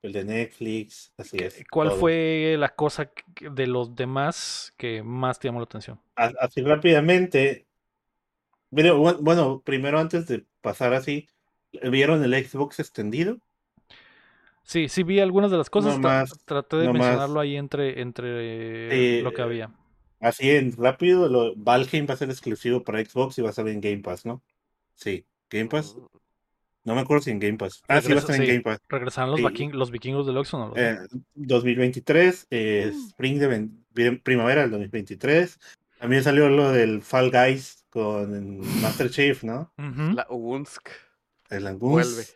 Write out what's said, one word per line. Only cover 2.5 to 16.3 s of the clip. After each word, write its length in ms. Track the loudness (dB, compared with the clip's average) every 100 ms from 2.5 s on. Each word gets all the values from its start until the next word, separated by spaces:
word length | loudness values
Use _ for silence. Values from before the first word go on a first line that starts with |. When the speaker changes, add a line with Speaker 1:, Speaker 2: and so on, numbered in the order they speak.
| 0
Speaker 2:
la 100 | -2 -2
cosa 320 | -4 -2 -10
que, 420 | -10 -20 -18 -14
de 160 | -4 -2
los 280 | -2 -4 -6
demás 760 | -6 -2 -4 -4 -10 -10 -14 _
que 240 | -8 -8
más 380 | -8 -4 -4 -4
te 80 | -6
llamó 120 | -6
la 60 | -10
atención? 340 | -12 -16 -20 _ -2
Speaker 1:
A-, 180 | -2 0
así 200 | -4 -2
rápidamente, 1040 | 2 4 6 6 6 4 4 2 2 -2 _ _ _ _ _ _ _ _ _ _ _
bueno, 280 | 4 6 6
bu-, 200 | 4 4
bueno, 400 | 2 4 2 0 -4
primero 340 | -4 0 0
antes 280 | 0 -2 -4
de 180 | -6 -6 _
pasar 320 | -8 -2 0
así, 340 | 0 -2 -6 -8 _ _ _ _ -8 -2
¿vieron 340 | 2 4 4
el 100 | 4 2 -2
Xbox 340 | -4 -6 -6
extendido? 580 | -10 -8 -6 -2 -2 -4 _ _ _ _ _ -20 _ _ _ _ _ _
Speaker 2:
Sí, 240 | _ -2 -2
sí 160 | -2
vi 160 | 0 2
algunas 320 | 4 2 2
de 60 | 0
las 120 | 0
cosas, 280 | 0 0 2
Speaker 1:
No 80 | 2
Speaker 2:
tra-, 140 | 2
Speaker 1:
más, 180 | 0